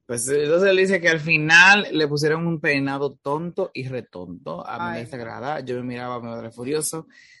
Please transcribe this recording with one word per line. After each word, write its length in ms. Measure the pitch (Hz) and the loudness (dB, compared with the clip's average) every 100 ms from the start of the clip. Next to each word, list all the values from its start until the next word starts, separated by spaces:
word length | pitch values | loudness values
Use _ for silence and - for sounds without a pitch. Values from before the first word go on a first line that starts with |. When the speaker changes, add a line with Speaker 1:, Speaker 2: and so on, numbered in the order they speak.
| - | -10
Speaker 1:
pues, 220 | 120 123 | -6 -2
entonces 420 | 147 147 170 196 | 0 2 4 4
él 80 | 185 | 4
dice 220 | 190 190 | 4 2
que 80 | 165 | 2
al 100 | 160 | 0
final 680 | 156 156 156 165 185 202 - | 0 0 6 8 10 8 2
le 160 | 156 147 | 0 0
pusieron 400 | 147 156 160 170 | 0 0 0 -2
un 120 | 160 | -2
peinado 560 | 156 139 139 139 143 131 | 0 0 0 -2 -4 -6
tonto 560 | 139 151 170 180 180 | -6 -6 -6 -6 -6
y 140 | - 131 | -6 -8
retonto. 800 | 127 107 90 90 85 - - - | -8 -10 -14 -14 -14 -12 -12 -10
A 120 | 117 | -8
mí 60 | - | -8
me 60 | 113 | -8
Speaker 2:
Ay. 80 | 120 | -10
Speaker 1:
desagrada. 540 | 127 113 110 131 151 | -12 -12 -10 -8 -6
Yo 160 | 127 123 | -6 -6
me 80 | |
miraba 320 | 123 123 123 120 | -6 -8 -8 -8
a 40 | |
mi 80 | 117 | -10
madre 240 | 117 113 | -10 -12
furioso, 560 | 110 123 151 151 160 - - - - | -10 -4 -4 -4 -8 -12 -20 -20 -20